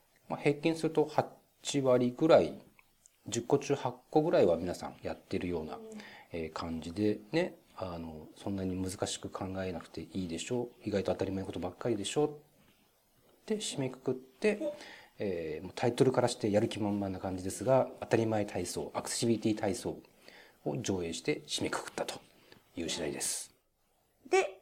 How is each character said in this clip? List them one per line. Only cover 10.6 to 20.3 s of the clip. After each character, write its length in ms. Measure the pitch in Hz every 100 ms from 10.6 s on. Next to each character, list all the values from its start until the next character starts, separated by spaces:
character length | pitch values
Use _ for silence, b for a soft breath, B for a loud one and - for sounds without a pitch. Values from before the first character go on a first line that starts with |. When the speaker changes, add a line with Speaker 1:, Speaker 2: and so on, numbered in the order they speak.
Speaker 1:
う。 40 | 120 -
意 80 | 104
外 120 | 98
と 80 | 92
当 60 | 90
た 60 | 95
り 60 |
前 100 | 95
の 40 | 95
こ 80 |
と 60 | 92
ば 100 | 87
っ 60 | -
か 140 | 123
り 60 | 104
で 80 |
し 140 | 95 151
ょ 80 | 151
う。 40 |
っ 20 | 151 - _ _ _ _ _ _ _ _ _ -
て 100 | 214
締 220 | - 143
め 100 | 131
く 100 | -
く 120 | -
っ 20 | 127
て、 400 | - - 214 -
Speaker 2:
で、 180 | - - B B B -
Speaker 1:
え 420 | 104 87 80 78
ー、 20 |
も 60 | 92
う 20 |
タ 140 | - 120
イ 80 | 123
ト 80 |
ル 80 | 131
か 80 | 131
ら 80 | 120
し 80 | -
て 160 | 110
や 80 | 101
る 80 | 117
気 100 | 104
満 140 | 104 101
々 140 | 98
な 100 | 90
感 180 | 95 92
じ 60 |
で 60 | 92
す 140 | -
が、 240 | 101 131 - -
当 60 | -
た 100 | 117
り 80 | 113
前 200 | 110 101
体 200 | 95 90
操、 260 | 80 78
ア 80 | -
ク 80 | -
セ 60 | -
シ 120 | 117
ビ 80 | 107
リ 40 |
テ 100 | 113
ィ 60 | 107
体 160 | 104
操 240 | 90 90 78 - _ b